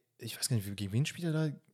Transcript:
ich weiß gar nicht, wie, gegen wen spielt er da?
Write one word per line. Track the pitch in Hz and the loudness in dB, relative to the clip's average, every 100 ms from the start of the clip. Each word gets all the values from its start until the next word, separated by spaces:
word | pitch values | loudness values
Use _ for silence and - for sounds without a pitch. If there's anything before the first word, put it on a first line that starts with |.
| _ - | _ -12
ich | 113 - | -10 -4
weiß | - | 0
gar | 117 | 0
nicht, | 98 | 0
wie, | |
gegen | 98 98 | -4 0
wen | 110 151 | 2 2
spielt | - 170 | 0 0
er | |
da? | 156 156 - - | 2 2 -2 -10